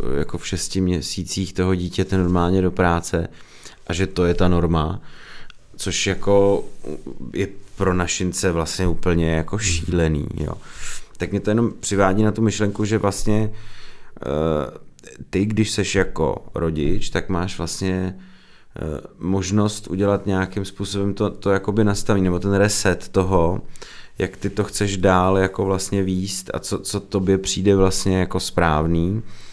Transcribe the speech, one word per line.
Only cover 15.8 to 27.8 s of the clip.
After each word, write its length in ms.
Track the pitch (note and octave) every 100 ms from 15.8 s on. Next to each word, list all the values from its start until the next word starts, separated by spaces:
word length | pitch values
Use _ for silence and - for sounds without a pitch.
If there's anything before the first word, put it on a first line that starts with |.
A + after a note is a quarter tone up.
| F#2+
jako 420 | G2 F2+ - D2+ - -
rodič, 560 | - E2 D2+ D2 - -
tak 180 | - F2
máš 300 | F2+ F#2 -
vlastně, 580 | E2 - F#2+ F#2 F#2 F#2 - - - - - -
eh, 240 | D#2 D2 - -
možnost 720 | F2+ F#2+ F2 G#2 G#2 - -
udělat 380 | F#2+ G2+ G2+ G#2
nějakým 380 | F#2+ F#2 G2+
způsobem 500 | F#2+ - G2 G2+ G2+
to, 160 | G2 G#2
to 200 | - G2+
jakoby 340 | G2 - G#2
nastavení, 400 | G#2 G2+ - G2+
nebo 140 | F#2 F2
ten 160 | F#2+
reset 540 | G2 G#2 - G2 F2 -
toho, 520 | G2 F#2 F#2 E2 F#2+ - - - - - -
jak 180 | F#2 -
ty 140 | G2+
to 140 | G2+
chceš 320 | G2+ - G2+ G2
dál 420 | F#2+ F#2 F#2 F#2+
jako 260 | F#2+ -
vlastně 380 | F#2+ F#2+ - G2+
vést 480 | F#2+ F#2 F#2+ - -
a 40 | -
co, 200 | - G2+
co 220 | - G2+
tobě 380 | - G2+ F#2 F#2+
přijde 380 | F#2+ - G2
vlastně 420 | G2